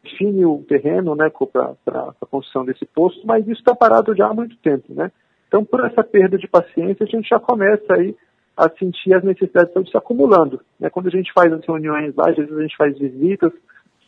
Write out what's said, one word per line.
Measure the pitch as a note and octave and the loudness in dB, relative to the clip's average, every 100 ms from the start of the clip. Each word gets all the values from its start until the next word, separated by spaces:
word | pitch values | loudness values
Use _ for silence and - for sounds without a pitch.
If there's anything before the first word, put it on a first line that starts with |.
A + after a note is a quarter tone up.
define | - - G3+ G3 E3+ | -18 -6 -2 2 2
o | D3 - | 0 -2
terreno, | C#3+ C#3+ F3+ F3+ D3 | -2 0 -2 -2 -2
né, | D#3 | -2
co-, | - C3+ | -2 -4
pra, | B2+ C3 - | -2 -4 -6
pra, | - B2+ C#3 | -8 -8 -10
pra | C#3 - | -14 -10
construção | C#3 - C3 | -10 -8 -8
desse | C3 C3 - | -6 -8 -8
posto, | - F3+ - G#3+ | -2 -2 -2 -2
mas | A3+ G#3+ | -2 -2
isso | A3+ | -2
tá | - | 2
parado | A#3+ A3+ A3 A3 | 4 4 4 2
já | F#3+ G#3 | 0 0
há | |
muito | A3 A#3 - | -2 -8 -6
tempo, | D#3+ C#3 - | -2 -2 -4
né? | C3+ F#3 - _ _ _ | -10 -10 -10 _ _ _
Então, | G3+ | -2
por | G#3+ B3+ | 0 -2
essa | A#3+ A#3 | -2 -2
perda | A3 G3+ F#3 F#3+ | 0 2 2 0
de | - | 0
paciência, | F3 F3 - F3 G3 | 0 0 -4 -4 -4
a | G#3+ | -4
gente | A3+ G#3 | -4 0
já | A3+ | -2
começa | - A#3 G3 G#3 G#3+ | 0 0 2 0 2
aí | F3+ F#3 G#3 _ _ _ - | 0 0 -4 _ _ _ 0
a | D#3+ | 0
sentir | D#3+ F#3 - F#3+ | 0 -8 -4 2
as | F#3 | 2
necessidades | F#3+ F#3 F#3 F3 F3 | 2 -2 0 2 2
de | |
saúde | F#3+ F#3 | 0 -2
se | A3 | -2
acumulando, | - A#3+ - F#3+ D3 C3 _ _ | -2 0 4 4 4 -2 _ _
né? | D#3 | -8
Quando | - F#3 | -6 -4
a | |
gente | F#3 F3+ | -4 -2
faz | - F3 | 2 2
as | D#3+ | 2
reuniões | E3 D#3+ D#3 D3+ D3+ | -4 -6 -4 -4 -4
lá, | C3+ E3 | -2 0
às | D#3+ | 0
vezes | D3 D#3 | -4 -6
a | |
gente | D#3 - | -6 -2
faz | D3+ C#3 | -2 -2
visitas | C#3 C3 E3 G3 E3 - _ _ _ _ | -6 -2 -2 0 -2 -4 _ _ _ _